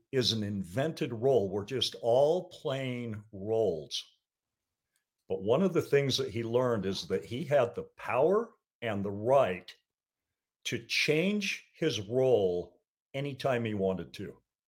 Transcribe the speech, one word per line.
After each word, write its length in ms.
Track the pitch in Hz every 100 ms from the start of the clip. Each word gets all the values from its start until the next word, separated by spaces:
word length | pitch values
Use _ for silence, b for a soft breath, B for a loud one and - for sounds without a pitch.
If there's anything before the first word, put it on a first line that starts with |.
| _
is 200 | 131 110
an 100 | 113
invented 680 | 101 101 85 107 160 156 156
role. 360 | 113 135 120 98
We're 140 | 101
just 300 | 101 127 - -
all 520 | 117 127 147 180 -
playing 720 | - 147 135 131 123 120 104 -
roles. 720 | 98 104 110 101 80 71 - - _ _ _ _ _ _ _ _ _ _ _ -
But 140 | 95
one 200 | 98 139
of 100 | 190
the 100 | 165
things 340 | - 139 139 123
that 120 | 127
he 120 | 113
learned 400 | 113 120 123 110 95
is 200 | 95 90
that 160 | 95
he 200 | - 123
had 300 | 143 143 117
the 100 | - - -
power 580 | - 120 160 208 233 _ _ -
and 220 | 117 101
the 60 | 101
right 640 | 101 117 139 104 90 - - _ _ _ _ _ _ _ _
to 200 | - 113 -
change 840 | - - 151 190 208 196 - -
his 260 | - 160 104
role 800 | 95 127 131 110 92 87 85 _ _ _ _
anytime 500 | 135 143 131 139 120
he 100 | 113
wanted 380 | 104 95 90 82
to. 280 | - 87 - _ _